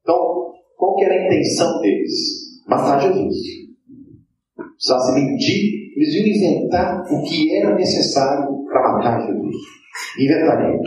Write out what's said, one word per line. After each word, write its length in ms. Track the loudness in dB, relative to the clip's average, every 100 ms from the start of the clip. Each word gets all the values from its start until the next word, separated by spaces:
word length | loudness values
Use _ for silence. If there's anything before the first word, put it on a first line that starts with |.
Então, 540 | 2 2 2 -2 -6 -12 _ _
qual 180 | 0 2
que 80 |
era 80 | 2
a 140 | 2 2
intenção 520 | 2 2 0 0 2
deles? 800 | 0 0 -2 -4 -6 -8 -14 -20 -2
Matar 340 | 0 2 2
Jesus. 340 | 2 2 0 -4 -6 -12 -18 -20 _ -20 -20 -20 _ _ _ -18
Precisasse 560 | -18 _ -2 0 2
mentir, 800 | 2 0 0 0 0 0 -2 -8
eles 200 | -2 0
iam 120 | 2 2
inventar 760 | 2 2 2 0 0 0 -4
o 200 | -2 -4
que 320 | -2 0 2
era 200 | 2 2
necessário 920 | 2 0 0 0 0 0 0 -2 -6
para 300 | -2 0 2
matar 320 | 0 0 -2 -2
Jesus. 300 | -4 -4 -8 -12 -20 _ -14 -12 -2
Inventariam. 640 | 2 4 4 2 0 -2